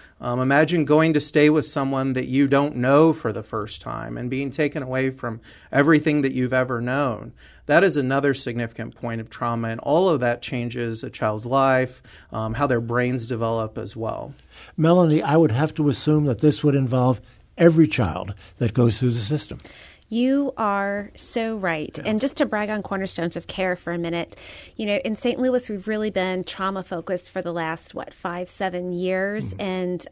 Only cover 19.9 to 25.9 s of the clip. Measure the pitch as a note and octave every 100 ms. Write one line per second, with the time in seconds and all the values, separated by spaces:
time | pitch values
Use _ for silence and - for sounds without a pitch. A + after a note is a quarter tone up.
19.9 | - - A3+ B3+ C#4 C#4 - G#3+ G3+ G3
20.9 | G3+ G3+ - - A#3 A3+ A3 F#3 D#3+ -
21.9 | - - G#3+ C#4 - B3+ G#3+ G#3 G#3+ -
22.9 | G3 F#3+ - E3+ E3+ - - F#3 F3 -
23.9 | F3 E3+ E3+ - - - - - - A3
24.9 | D4+ - G#3+ A#3+ A#3+ B3+ B3 B3 G3+ G3+